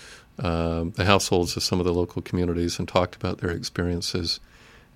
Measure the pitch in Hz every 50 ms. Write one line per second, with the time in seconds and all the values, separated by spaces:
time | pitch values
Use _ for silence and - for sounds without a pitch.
0 | - - - - - - - - - 87 85 82 85 82 82 82 85 - - -
1 | 90 104 98 92 - - 98 87 87 - - 85 - - 95 90 87 90 85 87
2 | 87 - - 90 - - - 90 90 87 85 87 87 85 - - 92 - - 92
3 | 90 - - - - 90 92 - 104 85 85 - - - - - 87 87 87 87
4 | - - - 92 87 82 - - - - - - - - - - - - -